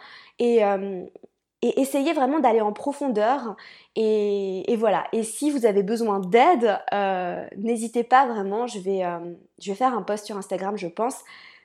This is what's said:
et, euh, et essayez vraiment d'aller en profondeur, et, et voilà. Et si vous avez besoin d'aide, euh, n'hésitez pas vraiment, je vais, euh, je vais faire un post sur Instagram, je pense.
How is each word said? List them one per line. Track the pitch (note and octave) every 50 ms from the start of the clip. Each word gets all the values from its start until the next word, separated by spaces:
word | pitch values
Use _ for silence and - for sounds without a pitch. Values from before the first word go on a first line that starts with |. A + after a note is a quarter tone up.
| - - - - - - _ -
et, | A#3+ A#3+ A#3 A#3 G#3+
euh, | G3+ G3+ F#3+ G3 G3 G3 F3+ F3+ - - - - _ _ _ _ _ _ _ -
et | A#3+ - -
essayez | C4+ C4 - C#4+ C4+ D#4 E4
vraiment | D4+ C4 B3 C#4+ D#4+
d'aller | C#4 B3 A3 A3+
en | G#3+ G#3 G#3
profondeur, | - - C#4+ C4+ - D4 C#4 A#3 G#3 G#3 A3+ C4 C#4+ B3 A3+ G3 - - - - - - _ _
et, | A3 A3 A3 G#3+ G#3+ G#3 G#3 G3+ G3+ G3 F#3+ F#3 F#3+ - -
et | A#3+
voilà. | G#3+ A3+ A3 F#3 E3 D3 - -
Et | A3+ A3
si | A3 - - C#4+ D4+
vous | C#4+ C#4 A3+
avez | A3+ G3 G3+ G3
besoin | F#3 A#3 A3+ A#3 A3 G3+ G3
d'aide, | F#3+ F3+ F3+ A#3 C4 E4+ F4+ B3+ A3+ A3 F#3+ - - - -
euh, | G3+ G3+ G3 F#3+ F#3 F#3 F3 F3 F3+ - - -
n'hésitez | - G3+ A3+ A#3+ A3+ A3+ A3+ - B3 A#3
pas | - B3+ B3+ C#4
vraiment, | B3 A#3 G#3+ G3 G3 G3+ A3 B3
je | A#3+ G#3+ G#3
vais, | F3+ F#3 G3 F#3+ F#3
euh, | F3 F3 E3+ E3+ F3 E3+ - - _ _ _
je | - G3
vais | G3
faire | G3 B3+ C4 B3+
un | G#3+ F#3
post | F#3 G#3 G#3+ G#3
sur | - A3
Instagram, | G3 F#3+ - F#3+ F3+ F#3+ G3 -
je | G#3 F3+ E3+
pense. | E3 - A3 B3 C4+ - - - - - - - - -